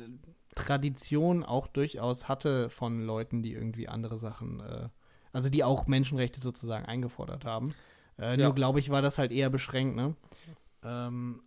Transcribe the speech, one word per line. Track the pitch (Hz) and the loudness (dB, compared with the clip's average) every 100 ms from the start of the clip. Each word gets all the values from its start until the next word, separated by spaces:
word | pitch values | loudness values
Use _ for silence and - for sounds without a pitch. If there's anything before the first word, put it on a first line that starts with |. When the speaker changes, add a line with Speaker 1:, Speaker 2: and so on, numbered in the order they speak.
| 117 139 - - _ | -14 -16 -20 -20 _
Speaker 1:
Tradition | - - 143 143 131 - 151 170 175 | -6 0 2 0 -2 0 4 4 4
auch | - 127 - | 2 -2 -2
durchaus | 139 147 - 120 123 - | -2 -2 0 -2 -2 -2
hatte | 135 151 131 117 | 0 2 2 0
von | - 120 117 | -2 -2 -2
Leuten, | 113 110 113 117 | -2 -2 -2 -2
die | 113 | -2
irgendwie | - 113 113 117 | -4 -4 -4 -6
andere | 113 113 113 | -4 -4 -6
Sachen, | 113 - - - | -6 -8 -8 -8
äh, | - 117 120 - _ - - | -8 -8 -10 -12 _ -20 -8
also | 127 135 | -2 2
die | 143 | 4
auch | 131 135 - | 4 4 4
Menschenrechte | 135 131 139 120 - | 4 4 2 0 -2
sozusagen | 127 - 117 110 113 | -6 -6 -6 -4 -4
eingefordert | 123 123 - - 139 120 | -4 -4 -4 -8 -6 -4
haben. | 113 131 - - - _ - | -4 -4 -6 -16 -20 _ -6
Äh, | 113 131 | 0 4
Speaker 2:
Ja. | 143 | 6
Speaker 1:
nur, | |
glaube | 135 131 139 | 6 4 4
ich, | 135 | 2
war | 139 | 4
das | 139 139 | 4 2
halt | 131 | 2
eher | 123 135 | 2 2
beschränkt, | 131 - 131 131 117 | 2 0 0 0 2
ne? | 135 160 - - 170 160 - _ | 0 -2 -10 -20 -20 -20 -20 _
Ähm, | 117 120 120 123 123 117 | -8 -6 -4 -4 -6 -8